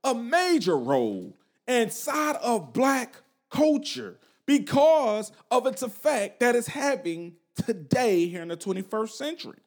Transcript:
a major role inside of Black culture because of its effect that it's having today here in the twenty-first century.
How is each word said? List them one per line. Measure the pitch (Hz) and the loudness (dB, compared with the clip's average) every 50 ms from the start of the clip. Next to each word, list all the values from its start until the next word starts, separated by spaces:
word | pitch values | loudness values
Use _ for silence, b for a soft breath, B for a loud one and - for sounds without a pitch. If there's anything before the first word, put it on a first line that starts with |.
a | - - 247 | 0 -2 -2
major | 233 233 233 294 349 359 359 349 302 - 185 170 | -2 -2 0 0 0 2 4 2 2 2 2 0
role | 139 120 127 139 131 120 110 101 95 90 104 - _ _ _ _ _ _ | 0 2 2 2 2 2 0 -2 -6 -8 -12 -16 _ _ _ _ _ _
inside | - 254 240 226 190 - - - 294 277 302 302 302 294 | 0 0 0 0 0 -4 -8 -8 -4 -2 -2 0 -2 -2
of | - - 240 233 214 156 135 | -2 -2 -2 -2 -2 -4 -4
Black | 117 - 254 269 269 262 240 - - - _ _ _ _ _ _ | -2 2 2 2 2 0 -2 -6 -12 -20 _ _ _ _ _ _
culture | - - 302 311 302 277 285 - - 247 - 92 87 _ b b b b b | 0 2 4 4 4 2 -2 -6 -10 -10 -10 -12 -14 _ b b b b b
because | - 285 277 - - - 277 285 311 320 311 269 220 208 214 208 - b b b b | 2 2 2 2 2 2 4 6 6 6 6 4 0 -2 -2 -4 -8 b b b b
of | 240 254 247 | 0 2 2
its | 262 262 - | 0 -4 -4
effect | 262 233 - - - 302 294 240 202 - - _ | -8 -8 -10 -2 0 0 0 0 -2 -4 -2 _
that | 240 247 240 | 2 4 4
it's | 240 233 | 2 0
having | - - 285 277 285 277 - - 175 165 165 170 175 170 _ _ _ _ | -2 -6 -2 -2 -2 -2 -2 -4 -6 -6 -6 -10 -14 -16 _ _ _ _
today | - - - 220 190 151 135 - 247 247 226 196 175 170 | -6 -4 -4 -4 -6 -2 0 2 2 4 4 4 2 2
here | 175 170 180 | 0 -2 -8
in | 165 170 | -10 -10
the | 170 | -10
twenty-first | 165 - 202 185 190 190 - - 214 220 220 - | -8 -6 -6 -4 -6 -6 -6 -4 -4 -4 -6 -8
century. | - 269 294 339 339 - 107 - _ _ | -10 -10 -10 -10 -10 -14 -16 -16 _ _